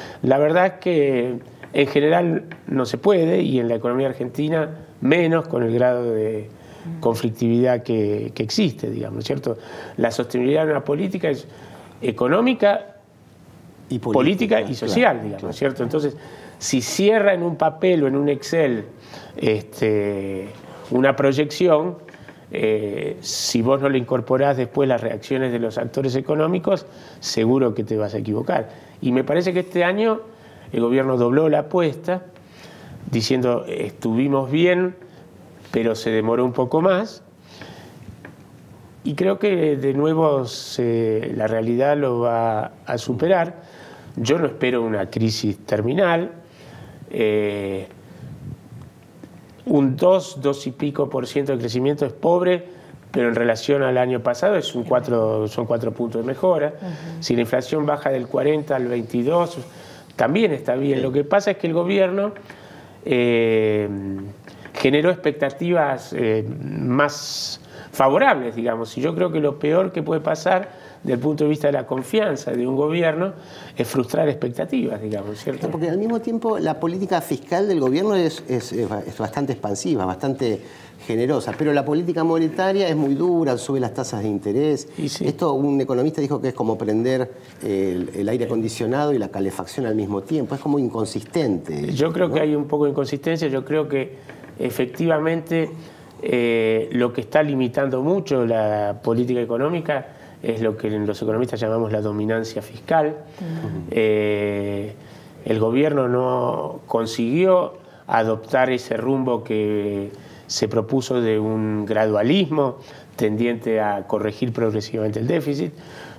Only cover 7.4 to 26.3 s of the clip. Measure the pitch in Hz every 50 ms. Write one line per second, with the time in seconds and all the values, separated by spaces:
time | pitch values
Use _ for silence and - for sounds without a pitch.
7.4 | 120 117 117 120 127 127 123 117 - - 113 110 104 104 104 104 113 113 - -
8.4 | 113 110 - 220 202 139 107 - 113 110 113 113 110 104 107 113 110 - 135 139
9.4 | - 120 110 - - - - - - - - - 120 113 113 - 120 - - 123
10.4 | 123 135 147 156 156 156 147 135 143 143 147 156 196 185 190 180 175 151 135 117
11.4 | - - - - - - - - - - - - - 123 110 - 120 131 165 220
12.4 | 240 262 247 - 214 202 196 - - - - - - _ - - - - - -
13.4 | - - - - - - - - - - 127 117 - 120 104 131 131 170 196 180
14.4 | 117 - - 113 104 165 127 - 117 110 95 233 247 190 127 113 107 104 101 98
15.4 | 98 87 - - 143 135 131 - - 123 156 156 147 139 147 - - - - -
16.4 | - - - - - - 135 127 117 - - - 196 208 220 214 202 202 185 175
17.4 | 170 170 156 - 160 156 151 160 190 185 180 160 139 131 135 139 143 147 139 -
18.4 | - - 165 165 151 127 117 107 101 - - - - - - - - - - -
19.4 | - 113 107 104 - - - - 113 107 107 104 101 104 101 98 98 98 98 92
20.4 | 98 107 - - - - - - - - 120 127 135 139 131 - 139 139 135 147
21.4 | 151 147 - - 180 175 156 151 165 180 175 - - - - - - - - -
22.4 | - - - - - 110 107 107 107 101 98 - - - - - - - - -
23.4 | - - - 117 113 131 135 131 139 139 135 127 120 - 131 120 110 - 131 127
24.4 | 143 143 135 127 123 - - 143 139 135 123 110 110 110 113 101 - - 139 131
25.4 | 131 123 120 117 117 110 110 120 120 120 - 139 135 127 123 131 131 -